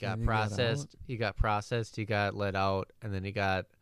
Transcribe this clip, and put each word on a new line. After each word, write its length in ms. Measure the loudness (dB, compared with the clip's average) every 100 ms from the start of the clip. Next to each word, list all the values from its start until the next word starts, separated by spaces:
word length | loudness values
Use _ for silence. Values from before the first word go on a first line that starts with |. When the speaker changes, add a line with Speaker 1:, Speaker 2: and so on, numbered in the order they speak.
Speaker 1:
got 120 | -6
Speaker 2:
And 100 | 0
he 20 | 2
got 80 |
out? 140 | 2 0
Speaker 1:
processed, 460 | 0 0 0 -4 -12 -8
he 120 | -4
got 200 | -2 2
processed, 580 | 2 2 0 -2 -2 -4
he 80 |
got 300 | 0 2 0
let 220 | 0 0 2
out, 360 | 2 2 -2 -8
and 120 | -6
then 100 | -4
he 80 | -4
got 360 | 0 0 0 -2 _